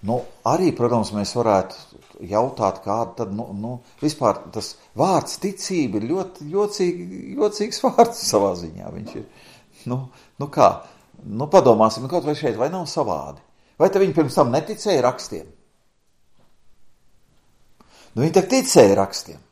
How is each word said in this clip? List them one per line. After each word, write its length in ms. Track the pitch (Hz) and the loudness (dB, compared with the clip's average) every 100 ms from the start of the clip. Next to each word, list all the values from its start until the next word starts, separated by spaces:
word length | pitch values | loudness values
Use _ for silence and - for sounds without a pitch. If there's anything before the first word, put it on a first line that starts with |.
Nu, 180 | 98 123 - - | -4 -4 -6 -6
arī, 280 | 110 156 185 - | 0 2 2 2
protams, 360 | 120 117 104 | 0 2 0
mēs 200 | 104 98 | -4 -4
varētu 420 | 120 113 98 92 - - - _ - | -2 2 2 2 -10 -20 -20 _ -20
jautāt, 640 | 113 104 127 127 101 92 | -4 0 0 0 -2 -2
kāda 300 | - 107 117 - | -4 -4 -4 -6
tad, 160 | 107 | -8
nu, 140 | 101 - | -8 -10
nu, 280 | 101 110 123 _ _ | -10 -10 -12 _ _
vispār 480 | 151 151 117 95 - | -6 0 0 0 -6
tas 220 | 110 - - _ 107 | -10 -10 -14 _ -2
vārds 420 | 165 175 - - | 2 2 -2 -8
ticība 640 | 196 196 - 185 131 104 | -8 -8 -4 -2 -2 -2
ir 60 | 113 | -4
ļoti 400 | 180 185 - 147 | -4 -6 -12 -6
jocīgi-, 880 | 190 208 - 180 175 175 190 - - | -2 -2 0 -2 -2 -10 -14 -12 -2
jocīgs 420 | 208 208 208 - 262 | -2 -2 -6 -2 -2
vārds 400 | - 233 - - | 4 2 2 -2
savā 260 | 110 98 90 | 0 0 -2
ziņā. 320 | 85 78 50 | -10 -14 -16
Viņš 220 | 87 - | -14 -14
ir, 100 | - - _ - - _ _ - | -14 -16 _ -20 -20 _ _ -8
nu, 240 | 127 131 - _ _ | -8 -8 -18 _ _
nu 80 | 143 | -8
kā, 340 | 151 117 - - - _ _ | 4 4 4 -12 -20 _ _
nu, 220 | - 104 147 | -12 -8 4
padomāsim 640 | 196 135 107 110 - 131 | 6 8 6 4 2 -4
kaut 140 | 175 | -4
vai 100 | 151 | -4
šeit, 220 | 147 143 107 | -4 -4 -2
vai 120 | 135 | -4
nav 160 | 185 165 | -4 -6
savādi? 480 | - 120 80 69 71 _ _ _ _ | -4 -2 -4 -8 -16 _ _ _ _
Vai 100 | 185 | 2
tad 140 | 190 | 4
viņi 120 | 190 | 2
pirms 200 | 156 143 | 2 0
tam 160 | - 131 | 2 2
neticēja 520 | 131 - 214 214 165 | 2 -4 -6 0 2
rakstiem? 440 | 123 127 - 87 78 - _ _ _ _ _ _ _ _ _ _ - - - _ _ _ _ _ _ _ _ _ _ - - | 2 -2 -12 -14 -16 -20 _ _ _ _ _ _ _ _ _ _ -20 -20 -20 _ _ _ _ _ _ _ _ _ _ -20 -12
Nu, 80 | 107 | -2
viņi 120 | 151 | 2
tak 160 | 170 185 | 2 4
ticēja 480 | 262 262 - 104 98 | 0 4 8 8 6
rakstiem. 400 | 98 - - 78 _ | 0 -4 -14 -20 _